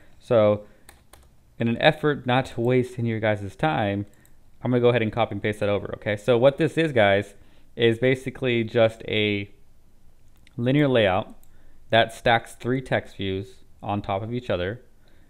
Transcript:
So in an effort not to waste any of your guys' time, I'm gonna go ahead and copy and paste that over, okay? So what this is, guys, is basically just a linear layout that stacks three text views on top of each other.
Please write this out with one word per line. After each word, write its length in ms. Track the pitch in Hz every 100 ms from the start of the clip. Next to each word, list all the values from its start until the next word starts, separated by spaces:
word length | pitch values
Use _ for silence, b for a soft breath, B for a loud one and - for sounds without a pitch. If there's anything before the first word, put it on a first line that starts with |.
| b b
So 480 | - 117 107 104 b b b b _ - - _ _ -
in 80 | 117
an 140 | 117
effort 460 | 160 156 151 139 127
not 180 | 123 131
to 160 | -
waste 380 | 117 127 123 -
any 80 | 117
of 60 |
your 60 | 110
guys' 360 | 107 104 98 -
time, 500 | 156 147 104 101 101 b b b b -
I'm 80 | 120
gonna 100 | 123
go 100 | 120
ahead 120 | 123
and 100 | 110
copy 220 | 117 110
and 80 | 101
paste 180 | 107 104
that 80 | 101
over, 220 | 101 98 -
okay? 200 | 110 104
So 220 | - 120
what 220 | 135 139
this 180 | 156 -
is, 140 | 160
guys, 420 | 120 101 98 101 - b b b -
is 220 | 117 117
basically 680 | 127 131 131 - 127 117
just 380 | 110 120 113 - -
a 420 | 107 107 101 98 - - - - - - - - - - -
linear 320 | 120 143 143
layout 460 | 123 101 92 - - b b b b b
that 240 | 113 -
stacks 400 | - 123 117 -
three 260 | - 120 131
text 380 | 131 117 - -
views 380 | 98 95 98 - - -
on 220 | 113 101
top 180 | - 98
of 100 | 110
each 200 | 123 123
other. 300 | 92 90 117 - b b b